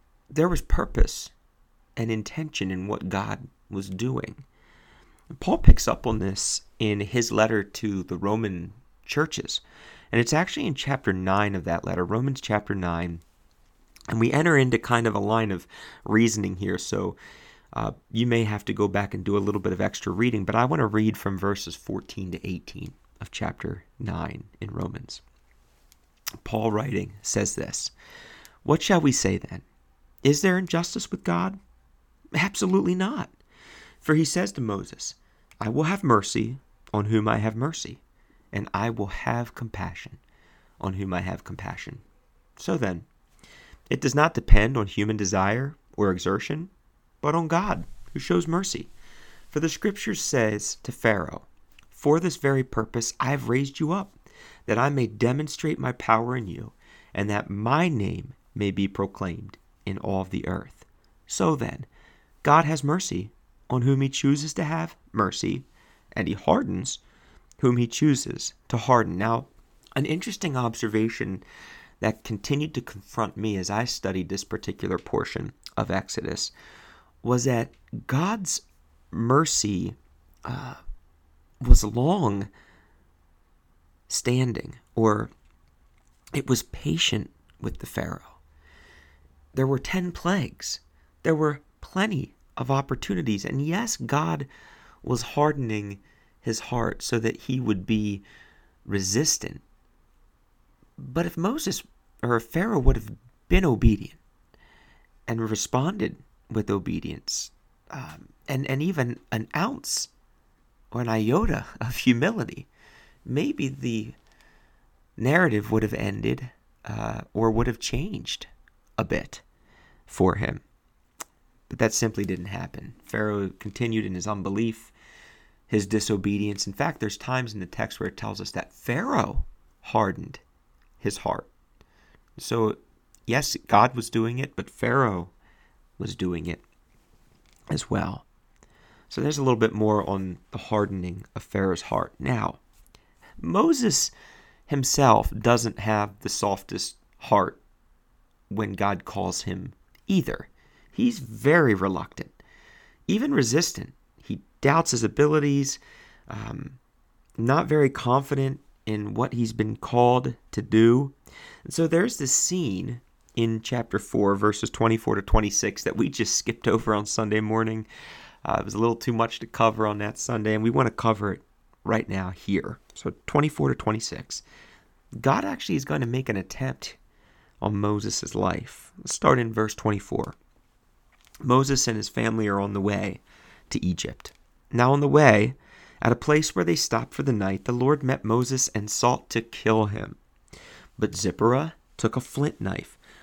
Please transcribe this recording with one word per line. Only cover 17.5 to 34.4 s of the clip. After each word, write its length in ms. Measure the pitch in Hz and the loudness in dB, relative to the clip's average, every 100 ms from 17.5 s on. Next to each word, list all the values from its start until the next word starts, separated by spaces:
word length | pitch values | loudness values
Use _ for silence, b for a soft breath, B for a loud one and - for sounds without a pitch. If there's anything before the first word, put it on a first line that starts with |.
| B B | B B
uh, 200 | - 55 - _ | -6 -6 -6 _
you 160 | 113 120 | 0 2
may 180 | 117 | 2
have 200 | 107 104 | 2 -2
to 100 | - | -4
go 140 | 101 101 | 0 0
back 260 | 98 101 | 0 -2
and 100 | 101 | -4
do 120 | 92 101 | -2 0
a 20 | |
little 220 | 98 101 | 0 0
bit 120 | 95 | -2
of 80 | 90 | -2
extra 320 | 98 - - | -2 -4 -4
reading, 320 | 90 123 110 | 0 0 0
but 120 | 92 110 | 0 2
I 80 | |
want 160 | 127 160 | 2 2
to 60 | 113 | 2
read 300 | 107 107 98 | 2 2 0
from 220 | 101 95 | -2 -2
verses 380 | 101 98 - - | -2 -2 -6 -12
fourteen 560 | - 95 - - 92 | -8 -8 -8 -10 -10
to 140 | 87 - | -8 -6
eighteen 460 | 90 - - - - _ - | -8 -10 -14 -14 -14 _ -18
of 100 | - | -14
chapter 540 | - - - - 98 - - | -6 -6 -6 -8 -10 -12 -12
nine 440 | 107 82 80 - - - | -8 -6 -6 -10 -16 -12
in 100 | 101 | -10
Romans. 520 | - 92 - - - - _ _ _ _ _ _ _ _ _ - - | -6 -8 -8 -14 -18 -20 _ _ _ _ _ _ _ _ _ -16 -14
Paul 300 | - 110 113 | -6 -2 0
writing 400 | 104 101 95 98 101 | 0 0 -2 -4 -8
says 320 | - - 98 | -4 0 0
this, 380 | - - - - - B B B B B B | -2 -6 -6 -10 -12 B B B B B B
What 180 | - 156 | 0 2
shall 180 | - 180 | 4 4
we 120 | 147 | 4
say 260 | - 95 95 | 4 2 -2
then? 240 | - 90 - _ _ _ _ _ | -4 -14 -18 _ _ _ _ _
Is 180 | 135 147 | 2 4
there 160 | 196 180 | 4 2
injustice 520 | 180 170 170 - - | 0 -2 -2 -6 -8
with 140 | 196 | -6
God? 340 | - 170 185 196 - _ _ _ _ _ - | -2 -2 -2 -6 -14 _ _ _ _ _ -6
Absolutely 600 | 151 190 - 190 190 202 185 | -2 -2 0 2 2 2 0
not. 340 | 190 302 - _ _ B B B B B | -2 -4 -8 _ _ B B B B B
For 160 | - 156 | 2 2
he 80 | |
says 260 | 160 180 | 2 0